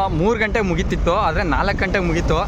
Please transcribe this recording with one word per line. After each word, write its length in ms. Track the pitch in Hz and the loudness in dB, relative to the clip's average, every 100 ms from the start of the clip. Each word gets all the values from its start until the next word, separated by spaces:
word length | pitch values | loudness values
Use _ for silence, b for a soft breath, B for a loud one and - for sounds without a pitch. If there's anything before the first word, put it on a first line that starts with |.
| 190 160 | 0 0
ಮೂರು 180 | 196 233 | 2 2
ಗಂಟೆಗೆ 240 | 214 214 196 | 0 0 0
ಮುಗೀತಿತ್ತು, 440 | 165 180 165 143 190 190 | 0 -2 0 0 2 0
ಆದರೆ 140 | 160 | 0
ನಾಲ್ಕು 360 | 185 131 185 202 | 0 0 0 0
ಗಂಟೆಗೆ 220 | 190 196 175 | -2 0 0
ಮುಗೀತು. 280 | 160 160 160 | 0 0 0